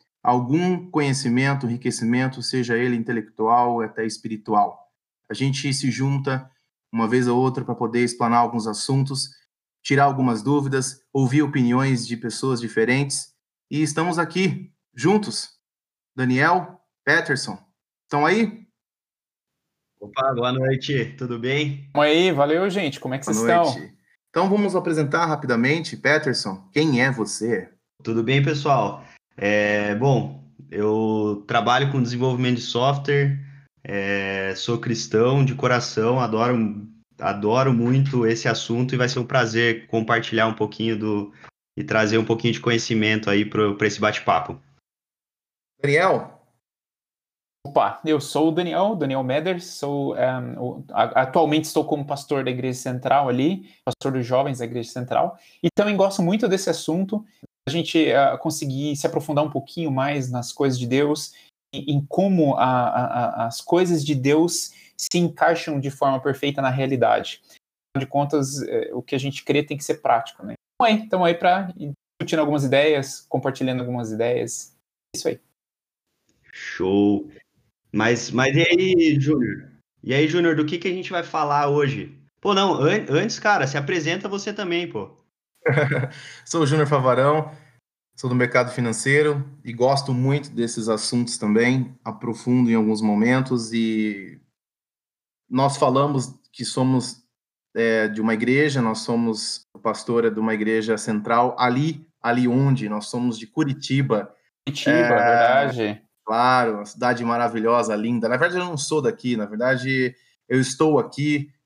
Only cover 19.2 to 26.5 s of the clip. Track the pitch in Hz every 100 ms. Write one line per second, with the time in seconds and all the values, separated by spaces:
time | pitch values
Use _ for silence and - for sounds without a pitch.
19.2 | _ _ _ _ _ _ _ _ 104 131
20.2 | 135 120 123 131 131 135 147 135 110 -
21.2 | 123 117 123 143 147 139 - 147 151 160
22.2 | 185 139 143 165 196 190 135 - 135 135
23.2 | 139 110 - 170 160 127 - _ _ _
24.2 | _ 165 190 208 196 175 185 160 139 170
25.2 | 165 147 131 117 127 165 160 110 135 151
26.2 | 143 117 104